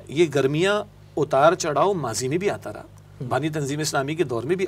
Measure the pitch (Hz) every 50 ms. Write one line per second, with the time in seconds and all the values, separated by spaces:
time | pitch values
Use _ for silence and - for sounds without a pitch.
0 | - - 127 151 175 156 135 143 131 135 147 156 180 196 208 208 208 - - -
1 | - - - 165 143 - 143 135 139 165 165 160 - 165 147 143 165 196 208 170
2 | 139 117 110 98 123 131 147 180 202 190 123 104 - 107 - - - - - -
3 | - - - - 135 120 120 131 147 160 151 156 147 131 143 151 156 147 - 143
4 | 135 139 165 160 175 123 123 113 113 143 190 185 196